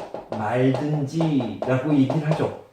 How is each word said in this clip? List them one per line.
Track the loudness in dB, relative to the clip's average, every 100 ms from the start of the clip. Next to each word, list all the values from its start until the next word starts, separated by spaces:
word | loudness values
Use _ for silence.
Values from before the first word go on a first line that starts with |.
| -12 -12 -8
말든지라고 | -6 -2 2 2 2 0 -2 -2 0 2 2 0 -4 -2 0 2 4
얘기를 | 4 2 0
하죠. | 0 -2 -6 -16